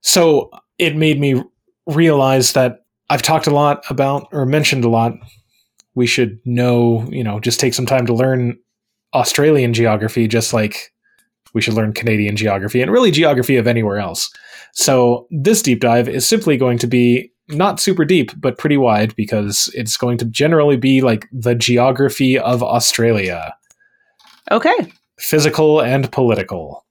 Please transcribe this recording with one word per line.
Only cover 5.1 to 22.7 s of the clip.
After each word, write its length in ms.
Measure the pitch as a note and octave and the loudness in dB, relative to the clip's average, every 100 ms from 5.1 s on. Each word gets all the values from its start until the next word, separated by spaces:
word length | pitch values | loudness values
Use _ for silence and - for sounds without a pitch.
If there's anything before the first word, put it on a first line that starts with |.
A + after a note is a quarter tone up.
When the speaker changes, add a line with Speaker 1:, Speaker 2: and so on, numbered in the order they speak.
| A2 - _ _ _ _ _ _ - | -4 -18 _ _ _ _ _ _ -2
Speaker 1:
we 100 | B2 | -2
should 320 | - A#2+ G#2+ | 0 -2 -2
know, 640 | - A#2+ B2 A#2+ A#2+ A2+ A2+ | -6 -2 2 2 2 0 -4
you 140 | - | -6
know, 160 | A#2 G#2 | -6 -4
just 180 | A#2 A#2 | -4 0
take 160 | C3+ | -2
some 120 | B2 B2 | -2 -2
time 200 | C3+ A#2+ | 0 0
to 80 | |
learn 420 | A#2 C3 C3 A#2+ A#2 _ _ _ _ _ | 0 0 0 -2 -6 _ _ _ _ _
Australian 600 | C3+ A#2+ - D3 D3 B2 | -2 -2 2 2 2 2
geography, 540 | A2+ A#2 G#2+ G#2+ A#2+ A2+ | 2 2 0 -2 -2 0
just 240 | A2+ A2 | 0 0
like 400 | A#2 G#2+ - - _ _ _ _ _ _ | -2 -2 -6 -18 _ _ _ _ _ _
we 80 | A2+ | -4
should 140 | A2 | -2
learn 180 | A2 G#2+ | 0 -2
Canadian 440 | G#2 A2+ A2 G#2 G#2 | -2 -2 0 0 -2
geography 440 | G#2+ G2 G2+ B2 | -2 -2 -2 -2
and 120 | C3+ | 0
really 180 | A3+ A#3+ | 2 2
geography 460 | D3 D#3+ C3+ B2 C3 | 2 2 2 2 2
of 100 | A2+ | 2
anywhere 320 | A#2 G#2+ G2+ | 0 0 -2
else. 340 | G2 E2 - - - - - | -6 -8 -10 -10 -20 -20 -18
So 540 | - - C3 B2 A#2+ - | -4 0 4 4 2 -4
this 300 | D#3+ C#3+ A3 | -4 0 0
deep 180 | - A#2 | 2 0
dive 280 | A#2+ A#2+ A#2 | 2 2 0
is 160 | - | -4
simply 320 | - A3+ - C#3 | -2 0 0 0
going 220 | B2+ A#2+ | 0 0
to 80 | B2 | 0
be 460 | B2 A#2+ B2 - _ _ | 2 2 2 -2 _ _
not 320 | D3 F#3+ G3 | -2 -2 -2
super 240 | - F#3 | -2 0
deep, 260 | D3+ F3+ B2+ - | 2 2 0 -4
but 180 | C3+ - | -6 -4
pretty 180 | D#3 C#3+ | -2 2
wide, 400 | B2 G#2 A2 - | 2 2 0 -4
because 520 | G#2 A2 G#2 G2+ - | -4 -4 -4 -4 -6
it's 220 | - A2+ - | -6 -8 -4
going 200 | B2 A#2+ | -4 -2
to 60 | |
generally 520 | A#2+ A2+ D3 E3 D3 C3+ | -4 -4 0 2 2 2
be, 240 | C3 C3 | 2 2
like, 260 | C3 A2 - | 2 -2 -4
the 240 | C3 A#2 A#2+ | -6 -2 -2
geography 840 | A2+ A#2+ B2 B2+ C#3 - C3+ C3 | 0 2 2 2 -2 0 0 0
of 240 | - B2 | 0 -2
Australia. 880 | A#2 | 0